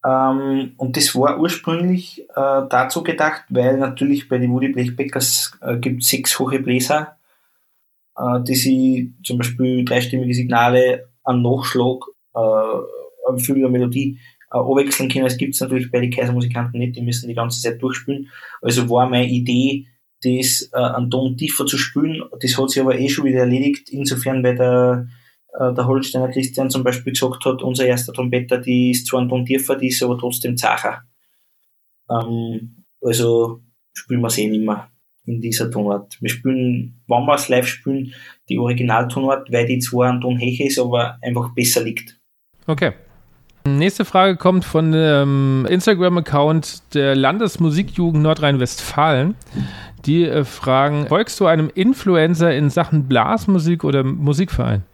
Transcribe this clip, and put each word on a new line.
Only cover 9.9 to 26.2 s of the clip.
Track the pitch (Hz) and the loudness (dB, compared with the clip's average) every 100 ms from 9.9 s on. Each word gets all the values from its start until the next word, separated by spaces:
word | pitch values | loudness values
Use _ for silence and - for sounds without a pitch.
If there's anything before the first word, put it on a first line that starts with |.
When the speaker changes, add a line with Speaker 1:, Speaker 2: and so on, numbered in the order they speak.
| 123 123 127 127 | 0 0 -2 -2
Speaker 1:
Signale | 123 123 120 120 127 127 123 - _ | -2 0 2 4 4 4 0 -6 _
an | 127 123 | -2 0
Nachschlag, | 120 123 - 127 123 127 - _ _ | 2 0 0 0 0 -2 -10 _ _
äh, | 117 113 110 110 107 - - - _ 127 | -2 2 2 0 -4 -8 -14 -18 _ -4
an | 127 | -2
Fülle | 123 135 | 0 0
der | 131 | 2
Melodie, | 123 123 123 139 - - _ _ | 2 0 0 -4 -6 -18 _ _
äh, | 123 | -4
abwechseln | 123 131 143 139 131 | 2 2 2 0 -2
können. | 131 | 0
Das | 127 123 | 0 -2
gibt's | 131 - | -4 -4
natürlich | 131 131 123 | -4 -4 -2
bei | 123 | -2
den | 123 | -2
Kaisermusikanten | 123 123 123 123 120 120 120 | -2 -2 0 -2 -4 -6 -4
nicht, | 123 120 | -6 -4
die | |
müssen | 120 120 120 | -4 -4 -6
die | |
ganze | 117 117 120 | -4 -4 -4
Zeit | - 117 | -6 -4
durchspielen. | 131 131 - 139 139 - - - | -6 -6 -6 -8 -8 -16 -20 -6
Also | 120 120 120 | -2 0 2
war | 120 127 | 2 2
meine | 123 123 | 2 0
Idee, | 123 123 123 135 139 - _ _ _ | 0 0 0 0 -2 -8 _ _ _
das, | 127 127 131 - - | -2 0 0 -4 -4
äh, | 127 | -2
einen | 123 123 123 | -2 0 -2
Ton | 127 131 127 | 0 -2 -2
tiefer | 151 - 143 | -4 -2 -4
zu | 135 | -4
spielen. | - 143 156 156 - - | -2 -2 -2 -4 -10 -6
Das | 127 123 | -4 0
hat | 131 | 0
sich | 139 | 0
aber | 131 123 | 2 2
eh | 135 | 0
schon | 143 | 0
wieder | 143 127 | 2 2
erledigt, | 123 123 143 143 - | 2 2 2 -2 -6
insofern, | 135 139 127 131 131 | -6 -4 -4 -2 0
weil | 123 123 | 0 2
der, | 127 127 123 123 123 - _ _ _ - | 2 4 4 2 -4 -14 _ _ _ -2
äh, | 131 | -2
der | 127 123 | 0 0
Holsteiner | 135 135 131 | 0 0 -2